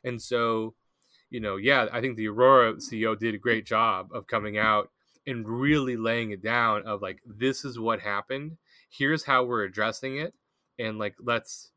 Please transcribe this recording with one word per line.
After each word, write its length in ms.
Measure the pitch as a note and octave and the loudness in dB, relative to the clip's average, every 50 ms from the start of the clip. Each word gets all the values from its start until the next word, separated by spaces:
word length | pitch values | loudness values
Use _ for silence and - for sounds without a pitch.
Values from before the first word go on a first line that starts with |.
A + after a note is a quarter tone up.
And 200 | - B2+ A#2+ A2+ | -8 -8 -8 -8
so, 520 | - - B2 A#2 A#2 A#2 A2+ A2+ A2 A2+ - _ _ _ _ _ _ _ _ _ _ - | -6 -2 0 2 2 2 0 0 -2 -6 -8 _ _ _ _ _ _ _ _ _ _ -12
you 120 | B2 A#2 | -10 -6
know, 160 | A2 G2+ G2 | -4 -4 -4
yeah, 320 | G2 G#2 C3 C#3 B2+ A2+ - | 0 2 4 4 4 2 0
I 80 | - A#2+ | -2 -4
think 160 | B2 C3 A#2 | -4 -4 -4
the 120 | A2 A2 G#2+ | -4 -4 -2
Aurora 520 | G#2 A#2 B2+ C3 C3+ B2+ A#2+ A2+ A2 A2 | 2 6 8 10 10 10 8 6 2 -4
C 200 | - - A#2+ G#2+ | -8 -8 -4 -2
E 60 | A2 | 0
O 80 | A2+ G#2+ | 0 0
did 200 | G2 A2+ A2+ G#2+ | 0 -2 -4 -4
a 40 | G2 | -2
great 260 | - B2 A2+ A2 G2+ | 0 0 0 0 0
job 460 | - A2+ A2 A2+ A2 G2 F#2 F#2+ - | 0 0 2 2 2 0 -2 -4 -8
of 140 | - A2 - | -12 -12 -8
coming 320 | - A#2+ G#2+ G#2 G#2 G#2 G#2+ | -4 -4 -4 -2 -2 -2 0
out 320 | A2 A2 G#2+ G#2 G2+ - _ _ _ _ _ _ - | 2 4 4 2 0 -2 _ _ _ _ _ _ -10
and 220 | C#3 C3 A#2 G#2+ A2 | -8 -8 -6 -6 -6
really 480 | A#2 A#2+ C3+ D3 D3+ D3 C3 B2+ B2 | -4 0 2 2 2 2 2 0 -2
laying 360 | A2 A2 A2+ A#2 A#2 A2+ G#2+ | -2 -2 0 0 0 -2 -4
it 100 | G2+ F2+ | -6 -6
down 400 | F#2+ A2 A#2+ A#2+ A#2 A2+ G#2+ G#2 G2 | -2 0 0 2 2 2 2 0 -2
of, 180 | A2 G#2 G2 | -6 -6 -6
like, 200 | G2+ F#2+ G2+ - _ | -6 -8 -8 -10 _
"This 400 | A#2+ G#2+ G#2+ B2 C3+ C3 - - | -16 -6 -2 0 0 0 -2 -6
is 140 | C3+ A#2 A#2 | -10 -8 -4
what 220 | A2 A#2 A2+ G2+ | -2 -2 -2 -2
happened. 580 | G2+ G#2 G2+ G#2 - - C3 C#3 D3 D#3 D#3+ - _ _ _ _ _ _ | -2 -4 -4 -4 -4 -6 -8 -8 -8 -10 -14 -16 _ _ _ _ _ _
Here's 360 | - - C#3 C#3+ D#3+ D3+ - | -6 -2 0 0 0 0 0
how 200 | C#3+ C3 B2+ B2+ | 2 2 2 2
we're 200 | A#2+ B2 A2 G2+ | 2 0 -2 -2
addressing 520 | F#2 F#2 G#2+ G#2+ A2+ A2+ - C3 C3+ C3+ | -2 -2 -2 -2 -2 -2 -4 -8 -8 -6
it. 180 | C#3+ D#3+ F3 - _ _ _ _ _ _ _ _ - | -6 -8 -8 -10 _ _ _ _ _ _ _ _ -8
And, 200 | A#2 A2 G#2+ G#2+ | -6 -6 -6 -4
like, 160 | G#2 G2+ - - | -6 -8 -8 -8
let's, 520 | A#2+ B2 A#2 A2+ - - - - - - _ | -4 -2 -2 -2 -4 -8 -16 -16 -18 -20 _